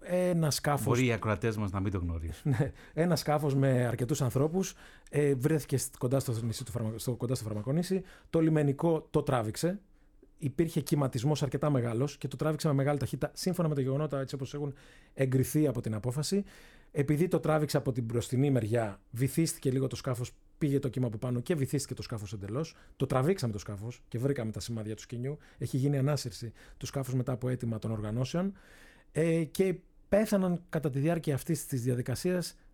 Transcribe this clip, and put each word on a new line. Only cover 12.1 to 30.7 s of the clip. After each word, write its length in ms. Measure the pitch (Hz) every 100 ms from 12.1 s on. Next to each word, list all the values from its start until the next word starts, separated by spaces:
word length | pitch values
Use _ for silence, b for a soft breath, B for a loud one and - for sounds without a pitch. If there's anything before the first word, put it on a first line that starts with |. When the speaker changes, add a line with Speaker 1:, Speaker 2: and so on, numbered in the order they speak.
| -
Speaker 1:
και 100 | 135
το 80 | 127
τράβηξε 320 | 156 156 160
με 60 |
μεγάλη 260 | 139 139 143
ταχύτητα, 320 | 113 135 151
σύμφωνα 340 | - 190 160 151
με 60 | 143
τα 60 |
γεγονότα, 380 | 131 135 151 139
έτσι 160 | 135 139
όπως 180 | 131
έχουν 200 | 143 147 135 B B B
εγκριθεί 540 | - 135 131 123 151 147
από 140 | 120
την 120 | 113
απόφαση. 500 | 107 117 131 143 196 202 B B B B
Επειδή 360 | - 139 147 180
το 120 | 170
τράβηξε 380 | 156 156 147 147
από 140 | 131
την 120 | 120
μπροστινή 480 | 113 117 - 127 143
μεριά, 500 | 131 107 117 107 98 _
βυθίστηκε 600 | 113 131 - 160 - 135
λίγο 160 | 131 131
το 80 | -
σκάφος, 360 | 135 113 120 - - -
πήγε 220 | 147 139
το 100 | 135
κύμα 180 | 127 127
από 100 | 104
πάνω 220 | 123 120
και 160 | 123 165
βυθίστηκε 380 | 131 139 -
το 80 | 117
σκάφος 320 | - 110 101
εντελώς. 420 | 110 98 123 160 B B -
Το 100 | 131
τραβήξαμε 480 | 127 143 196 120
το 60 | 104
σκάφος 420 | - 101 113 - -
και 100 | 113
βρήκαμε 340 | 135 135 113
τα 80 | 107
σημάδια 360 | - 113 107 107
του 60 |
σκηνιού. 360 | - 120 131 151 B B
Έχει 200 | 127 135
γίνει 200 | 143 139
ανάσυρση 560 | 139 143 120 - 113 B B -
του 80 | 127
σκάφους 280 | 139 127
μετά 180 | 131 123
από 180 | 123 127
αίτημα 300 | 127 117 110
των 120 | 110
οργανώσεων. 600 | 110 107 113 131 170 196 196 B B B B B
Ε, 320 | - 165 165
και 320 | 160 - 190 170 - - -
πέθαναν 520 | 202 220 196 185 175
κατά 200 | -